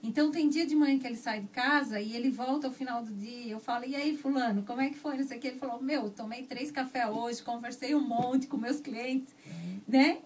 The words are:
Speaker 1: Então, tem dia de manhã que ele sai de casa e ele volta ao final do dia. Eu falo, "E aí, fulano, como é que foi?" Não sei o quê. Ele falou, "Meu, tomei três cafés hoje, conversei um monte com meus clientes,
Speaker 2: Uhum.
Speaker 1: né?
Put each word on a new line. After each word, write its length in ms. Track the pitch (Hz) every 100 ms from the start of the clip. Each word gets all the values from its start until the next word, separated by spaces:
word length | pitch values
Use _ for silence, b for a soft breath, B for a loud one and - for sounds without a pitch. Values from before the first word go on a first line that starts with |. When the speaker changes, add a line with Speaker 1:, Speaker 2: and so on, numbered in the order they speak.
Speaker 1:
Então, 260 | 226 262 302
tem 200 | 330 302
dia 180 | 302 320
de 80 | 302
manhã 240 | 285 269
que 80 | 254
ele 80 | 226
sai 260 | - 214
de 60 | 202
casa 520 | - 254 294 247 214
e 160 | 214 233
ele 140 | 254
volta 380 | 208 254 285 269
ao 60 |
final 300 | 262 254 233
do 80 | 226
dia. 380 | 208 214 240 240
Eu 60 | 220
falo, 260 | 220 240 254
"E 100 | 285
aí, 200 | 294 302
fulano, 460 | 277 269 240 202
como 180 | 202 240
é 80 | 269
que 80 | 285
foi?" 200 | 302 262
Não 60 | 269
sei 120 | 233
o 20 |
quê. 60 | 262
Ele 100 | 254
falou, 240 | 269 240
"Meu, 280 | 262 294 214
tomei 320 | 202 220 240
três 260 | 262 240 285
cafés 400 | 285 262 262 233
hoje, 320 | 220 233 240
conversei 540 | - 233 240 254 254 294
um 60 | 254
monte 400 | 233 247 262 -
com 120 | -
meus 220 | 226 294
clientes, 540 | - 226 247 262 262 - -
Speaker 2:
Uhum. 320 | 170 170 196 -
Speaker 1:
né? 300 | 262 294 -